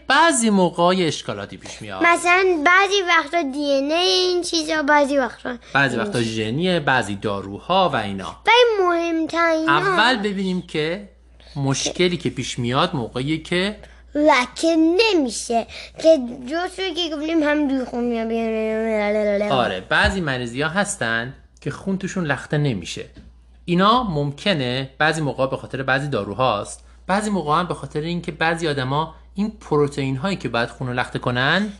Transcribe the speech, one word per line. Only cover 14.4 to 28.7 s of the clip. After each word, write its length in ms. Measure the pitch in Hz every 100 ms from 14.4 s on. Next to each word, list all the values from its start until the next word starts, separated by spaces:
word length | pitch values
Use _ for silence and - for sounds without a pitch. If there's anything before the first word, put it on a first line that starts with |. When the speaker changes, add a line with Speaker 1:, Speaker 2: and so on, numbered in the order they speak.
| 254 - 330 320
Speaker 2:
نمیشه، 880 | 320 359 453 349 247 - - 226 - - - -
که 160 | 320 311 240 254 247
جزو 480 | 330 359 370 381
که 220 | 320 330 302
گفتیم 260 | 311 330
هم 260 | 294 302 277
روی 160 | 269
خون 200 | 247 240
میاد. 1500 | 240 226 226 226 226 220 220 220 226 214 208 214 208 202 208
Speaker 1:
آره، 280 | 131 107 92
بعضی 400 | - 160 202 190
مریضی 420 | 151 127 120 123
ها 60 | 160
هستن 680 | 190 202 - 117 113 123 - - _
که 100 | 147
خون 280 | - 190 190
توشون 260 | 185 185
لخته 340 | 156 131 - 151
نمیشه. 460 | 143 98 - 107 - - - - _ -
اینا 380 | - 175 202 247
ممکنه 880 | 220 147 143 143 208 160 123 127 135 -
بعضی 220 | 156 160
موقع 260 | 139 131 131
به 100 | 127
خاطر 260 | - 131
بعضی 260 | 127 135 143
داروهاست، 760 | 113 101 98 127 104 - - - - -
بعضی 240 | 196 214
موقع 280 | 190 147 160
هم 80 | 170
به 80 |
خاطر 260 | 147 139 151
اینکه 320 | 165 175 -
بعضی 360 | 151 165 165
آدما 460 | 160